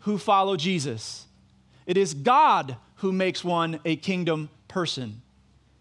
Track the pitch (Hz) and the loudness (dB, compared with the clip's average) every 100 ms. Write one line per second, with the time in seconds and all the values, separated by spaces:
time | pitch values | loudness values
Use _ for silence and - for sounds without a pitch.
0 | 208 208 - 196 196 190 165 185 139 110 | -4 -2 2 4 4 0 0 -2 -2 -6
1 | - - - _ _ _ _ _ - 185 | -10 -14 -18 _ _ _ _ _ -2 0
2 | 190 147 139 262 302 196 139 123 - - | 0 0 4 6 6 4 0 -10 -16 -6
3 | 190 185 185 185 175 170 165 160 170 160 | -4 0 0 -2 -2 0 0 -2 -4 -2
4 | - 185 170 160 151 - - 190 165 - | -2 -2 0 -2 -4 -14 -8 -4 -4 -4
5 | 120 110 - _ _ _ _ _ | -8 -12 -18 _ _ _ _ _